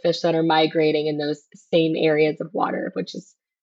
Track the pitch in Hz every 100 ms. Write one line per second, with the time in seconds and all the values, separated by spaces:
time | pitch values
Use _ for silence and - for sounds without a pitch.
0 | 170 165 170 165 165 156 156 165 156 156
1 | 151 147 147 151 _ - _ 170 160 160
2 | 160 151 156 - 165 - - - - -
3 | - - - _ _ _